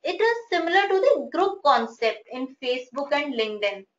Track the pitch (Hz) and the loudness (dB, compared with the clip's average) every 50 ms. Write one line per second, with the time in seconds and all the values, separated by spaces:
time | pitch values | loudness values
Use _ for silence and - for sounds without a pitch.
0 | - - 359 359 427 466 466 466 - _ 370 339 330 339 349 392 403 392 381 381 | -4 -6 -2 2 2 2 2 0 -2 _ -2 0 0 0 0 0 2 2 2 4
1 | - 554 - 285 240 - - 320 381 403 392 - - 285 254 233 233 226 - _ | 4 4 4 4 0 -4 0 0 0 0 0 2 4 4 4 4 2 -4 -6 _
2 | 233 220 214 - - - 254 254 262 262 - _ 262 247 254 254 247 - 233 277 | -2 -2 -2 -4 -12 -14 -10 -10 -10 -10 -10 _ -4 -4 -4 -4 -6 -10 -8 -8
3 | 285 285 285 285 294 285 247 226 220 214 214 208 208 202 202 196 196 _ _ | -4 -2 -2 -2 -2 -2 -2 -2 -2 -2 -2 -4 -4 -4 -4 -6 -14 _ _